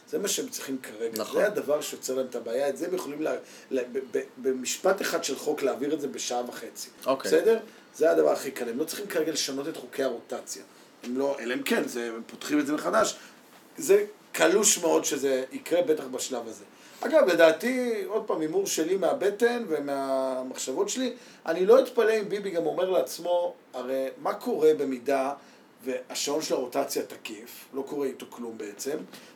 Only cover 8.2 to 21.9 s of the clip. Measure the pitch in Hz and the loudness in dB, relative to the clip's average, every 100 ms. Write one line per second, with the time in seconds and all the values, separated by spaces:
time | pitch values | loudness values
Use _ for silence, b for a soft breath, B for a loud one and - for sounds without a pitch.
8.2 | 151 147 - - 120 117 156 - - 170 | 4 2 -2 -6 -6 -4 -4 -6 -4 -2
9.2 | 156 151 - 135 151 156 123 - 135 117 | 0 -2 -2 -4 -6 -8 -10 -2 -2 -2
10.2 | - 117 - - - b b - 120 127 | -8 -10 -10 -14 -16 b b -14 -6 -2
11.2 | 139 135 117 135 - 226 135 120 117 113 | 0 -2 -4 -4 0 0 0 -6 -6 -8
12.2 | 113 113 - 147 139 151 175 214 202 - | -12 -14 0 0 2 -2 2 2 2 -2
13.2 | B B B B - - 104 202 208 - | B B B B -20 -10 6 6 6 -6
14.2 | - - 165 202 208 - 170 160 - 147 | -12 2 4 6 4 2 4 2 2 -2
15.2 | 139 131 131 135 - 170 170 151 135 127 | 0 0 -2 -10 0 2 4 2 0 -6
16.2 | - 127 113 104 - B B B 254 302 | -6 -6 -8 -12 -18 B B B 2 6
17.2 | 196 165 160 160 240 254 247 220 185 220 | 6 8 8 6 0 0 -2 -2 -2 -4
18.2 | - 190 156 185 190 - 160 190 165 135 | -2 -2 0 0 0 0 0 2 2 2
19.2 | 196 202 240 240 214 151 143 139 135 131 | 0 2 2 2 -2 -2 -2 -2 0 0
20.2 | 131 127 127 127 - 139 202 254 254 B | 0 -2 -6 -8 -6 -2 -2 0 -4 B
21.2 | B B - 170 185 254 254 | B B -4 2 8 8 8